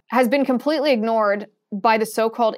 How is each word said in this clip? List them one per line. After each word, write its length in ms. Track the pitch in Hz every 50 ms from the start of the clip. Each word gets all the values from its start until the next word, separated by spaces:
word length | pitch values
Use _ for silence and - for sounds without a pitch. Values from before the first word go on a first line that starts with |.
| _
has 200 | - - 240 254
been 200 | 226 240 285 269
completely 440 | 254 262 233 - 285 311 302 269 302
ignored 580 | 269 220 214 226 226 226 214 202 202 208 208 - _ _ _ _
by 280 | - 196 185 233 220 220
the 80 | 220
so-called 500 | 214 - - 220 226 220 - 233 220 -